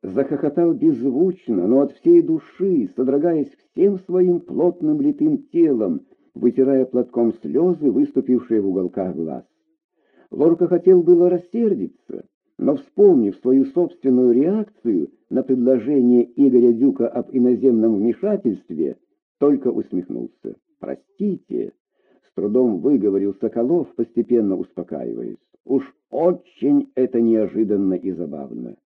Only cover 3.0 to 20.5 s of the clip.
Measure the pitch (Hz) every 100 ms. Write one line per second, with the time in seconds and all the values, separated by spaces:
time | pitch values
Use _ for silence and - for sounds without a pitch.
3 | 131 143 165 165 139 _ _ - 196 190
4 | 185 180 180 175 - - 175 175 156 151
5 | 143 147 151 139 - 170 165 123 101 76
6 | _ _ _ - 120 123 131 135 127 123
7 | 120 - 117 - 73 110 175 165 143 104
8 | 147 - - 123 - 110 98 92 90 -
9 | 92 76 80 64 - _ _ _ _ _
10 | _ _ _ - 156 170 175 175 185 185
11 | 170 175 180 180 175 226 226 156 90 _
12 | _ - - _ _ - 123 147 - -
13 | 202 156 101 92 123 135 135 175 170 -
14 | 135 127 127 120 151 214 208 _ 120 92
15 | 73 _ _ 127 - 127 123 127 113 143
16 | 123 123 120 - 139 123 120 113 135 127
17 | 117 123 117 131 123 117 131 113 113 104
18 | 113 - 202 196 127 92 _ 78 76 -
19 | _ _ _ _ 143 139 127 110 - 90
20 | 87 62 58 _ 55